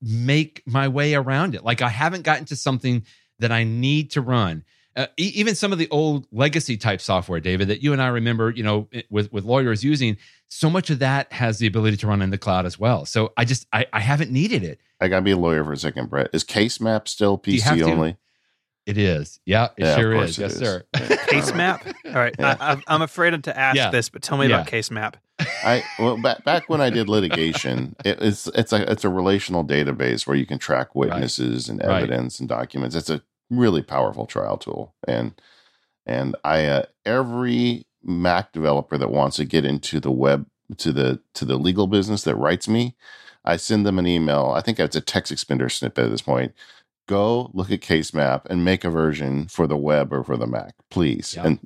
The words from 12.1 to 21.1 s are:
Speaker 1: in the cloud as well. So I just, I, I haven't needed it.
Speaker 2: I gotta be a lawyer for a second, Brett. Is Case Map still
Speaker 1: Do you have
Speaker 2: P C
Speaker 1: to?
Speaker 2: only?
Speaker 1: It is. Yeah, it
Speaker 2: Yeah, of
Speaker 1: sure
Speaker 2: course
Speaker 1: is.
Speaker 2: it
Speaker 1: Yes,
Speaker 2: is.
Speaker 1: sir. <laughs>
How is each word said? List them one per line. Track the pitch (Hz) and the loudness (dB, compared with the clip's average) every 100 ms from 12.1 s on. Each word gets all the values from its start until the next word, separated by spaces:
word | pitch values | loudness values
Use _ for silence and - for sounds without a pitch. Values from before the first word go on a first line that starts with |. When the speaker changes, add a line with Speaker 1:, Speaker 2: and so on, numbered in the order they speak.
| 104 | 0
Speaker 1:
in | 95 | 0
the | 95 | -2
cloud | - 92 90 | 0 0 0
as | 85 | 0
well. | 110 110 73 | 0 0 0
So | 117 107 - | -2 0 0
I | 123 | 0
just, | 127 - | 0 -2
I, | 110 123 | -2 0
I | 113 | -2
haven't | 107 143 147 | 0 0 0
needed | 127 196 226 | 0 0 0
it. | 87 71 _ - | -4 -8 _ -2
Speaker 2:
I | 92 | 0
gotta | 92 | 2
be | 95 | 4
a | 95 | 4
lawyer | 85 80 | 4 2
for | 76 | 0
a | 71 | -4
second, | 73 65 60 | -4 -4 -4
Brett. | 69 67 | -2 0
Is | 80 | -2
Case | - - 107 - | -2 0 0 0
Map | 113 110 - | -2 -2 -4
still | - 104 98 | 0 2 2
Speaker 1:
Do | - | 2
you | 95 | 2
have | 107 | 4
Speaker 2:
P | 147 | 4
C | 80 | 4
Speaker 1:
to? | |
Speaker 2:
only? | 82 80 101 _ _ _ _ _ _ | 2 0 -4 _ _ _ _ _ _
Speaker 1:
It | - 101 | -6 0
is. | 101 80 73 - - | 2 0 -4 -10 0
Yeah, | 104 120 - | 2 0 0
it | |
Speaker 2:
Yeah, | 80 | 2
of | 78 | 4
Speaker 1:
sure | 110 | 4
Speaker 2:
course | 110 87 | 2 0
Speaker 1:
is. | 82 | -2
Speaker 2:
it | |
Speaker 1:
Yes, | 101 | -6
Speaker 2:
is. | - | -4
Speaker 1:
sir. | 110 92 - | -4 -4 -6
<laughs> | 147 - | -4 0